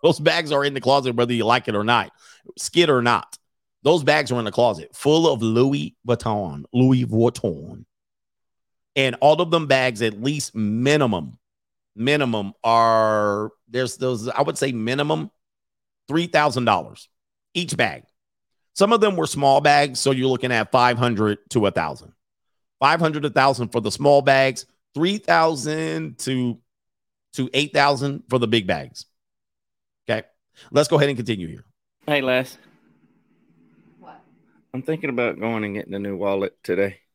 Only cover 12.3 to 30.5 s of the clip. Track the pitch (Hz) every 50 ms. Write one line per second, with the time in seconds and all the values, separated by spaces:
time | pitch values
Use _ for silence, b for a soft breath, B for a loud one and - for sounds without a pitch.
12.3 | 113 107 101 98 - _ - 113 113 117 113 113 113 110 110 110 107 107 104 104
13.3 | 101 104 107 110 _ _ _ _ 113 123 127 120 - - 131 127 127 110 107 127
14.3 | 123 - 143 143 156 - - 139 127 117 110 113 127 139 147 151 156 160 156 208
15.3 | _ _ _ _ _ _ _ _ _ _ _ _ _ _ _ _ 139 165 175 170
16.3 | - 156 151 151 117 127 123 113 104 90 71 53 - - - _ _ _ _ _
17.3 | _ _ _ _ _ 170 180 151 - 165 127 101 73 - - _ _ _ _ _
18.3 | _ _ _ _ _ _ _ _ _ - 196 208 233 226 202 214 190 170 160 147
19.3 | - 165 143 139 135 139 147 151 147 143 147 139 127 - - 139 139 131 127 131
20.3 | 127 120 - 127 123 113 107 - - 131 123 123 123 113 123 120 117 98 110 107
21.3 | 104 - _ _ - 123 104 98 92 - 82 76 71 - - - _ _ _ _
22.3 | _ _ _ _ _ _ _ _ _ _ 135 139 160 165 170 156 151 151 143 147
23.3 | 107 147 131 139 135 113 123 104 - 120 110 110 - - 143 143 143 143 139 143
24.3 | 139 135 135 135 127 - - _ _ _ _ _ _ 143 160 180 202 214 _ -
25.3 | 170 165 160 160 165 139 120 151 151 156 160 156 160 160 160 151 131 _ - -
26.3 | 131 127 123 123 113 - _ _ _ _ _ _ _ _ _ _ _ _ _ _
27.3 | - - 131 123 - 135 147 147 - 147 143 143 143 127 139 143 139 - - _
28.3 | 127 131 117 110 113 117 98 92 92 76 67 64 - - - _ _ _ _ _
29.3 | _ _ _ _ _ _ _ _ _ _ _ _ _ _ _ - 113 110 - _
30.3 | _ _ _ _